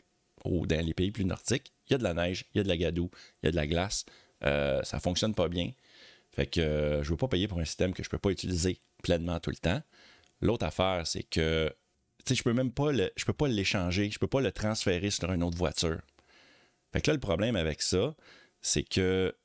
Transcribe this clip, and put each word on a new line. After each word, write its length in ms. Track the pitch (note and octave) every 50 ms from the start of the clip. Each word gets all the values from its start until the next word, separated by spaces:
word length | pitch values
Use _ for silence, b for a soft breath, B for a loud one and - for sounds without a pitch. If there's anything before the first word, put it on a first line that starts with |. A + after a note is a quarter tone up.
| - _ _ _ _ _ _ - -
ou 240 | G2 F#2 E2+ - -
dans 180 | D#2+ D#2 E2
les 80 | E2 D#2
pays 180 | - F2+ G2
plus 120 | G2+ - F#2+
nordiques, 480 | F#2 E2+ - - - A#2+ - - - - _ _ -
il 60 | C3+
y 20 |
a 20 | C3+
de 60 | A#2
la 100 | F#2+ E2
neige, 320 | E2 F2 F2 F#2 - - - -
il 40 | G#2+
y 20 |
a 40 | G2
de 40 | F#2+
la 80 | F2
gadoue, 340 | E2 E2+ E2 E2+ F2 F2 F2+ B B B B B B
il 40 | -
y 40 | D#2+
a 20 |
de 40 | E2
la 100 | E2 D2+
glace. 400 | D2 E2 E2+ F2+ G2+ - - B B B B B B B _ -
Euh, 400 | C#2 C#2+ D2 C#2+ C#2 C#2 C#2 -
ça 160 | - - D2
fonctionne 340 | - F2+ F2 - A2+ A2 G#2+
pas 140 | - F2 D#2+
bien. 240 | E2+ F2 F2 G#2+ B2+ B B B B B B B B B B B
Fait 160 | - - C#2+ C2+
que, 120 | - E2+
euh, 440 | D#2+ D2+ D2+ D2+ D2+ D2+ D2 D2 D2
je 80 | D2+
veux 60 | E2+ -
pas 120 | C3 B2+
payer 180 | - F2+ F#2+ G#2
pour 120 | F#2+ E2+
un 60 | E2
système 280 | - - - F2+ F#2 F#2
que 100 | - F#2+
je 60 | -
peux 80 | - -
pas 120 | - G2+
utiliser 520 | F2+ - - F2 F2+ F2 E2 F#2 F2 - _ _ _ -
pleinement 380 | - - F2 E2+ E2 F2 E2+ E2+
tout 120 | - -
le 40 | -
temps. 260 | - - E2 F#2+ D3 - B B B B B B B B B B _
L'autre 240 | - G2+ A2+ A#2 G2
affaire, 420 | - - - F#2 F#2+ F#2 F2 D#2+ -
c'est 160 | - G2 -
que, 500 | - - E2+ D#2+ D#2+ D#2+ D#2+ D#2+ D2+ - - _ _ _ _ _ _ _ _ -
tu 40 | -
sais, 60 | C3
je 80 | - -
peux 100 | B2 A2+
même 180 | B2 C3 B2+
pas 200 | A2 - C#3+ D3+
le, 180 | C#3+ A2+ F#2 - -
je 80 | - -
peux 100 | - G2+
pas 140 | - D3+ C#3+
l'échanger, 640 | A#2 G2+ F#2+ - - G2+ F2 F2 F2 G2 G2+ G#2
je 80 | A2 -
peux 80 | A#2+ A#2
pas 140 | - C3+
le 100 | C3+ -
transférer 600 | - - - G#2+ A2 - - G#2 F2+ F2 F#2 G#2
sur 200 | - - - E2+
une 120 | F#2+ F2 E2+
autre 140 | F2 E2+ F2
voiture. 440 | F2+ D2+ - - - E2 E2 - - _ _ b b b b b b b b b b b b b b _
Fait 80 | - D2+
que 100 | - -
là, 40 | D#3
le 80 | C#3
problème 340 | - G2 E2+ E2+ G#2+ B2 A#2
avec 260 | F#2 D#2+ D#2 D2 -
ça, 340 | - - F#2+ F2+ G#2 D3 D#3 B B B B B B B B B
c'est 220 | - - - - -
que, 500 | - - F#2+ F#2 F#2 F#2 F#2+ F#2+ F2+ - - _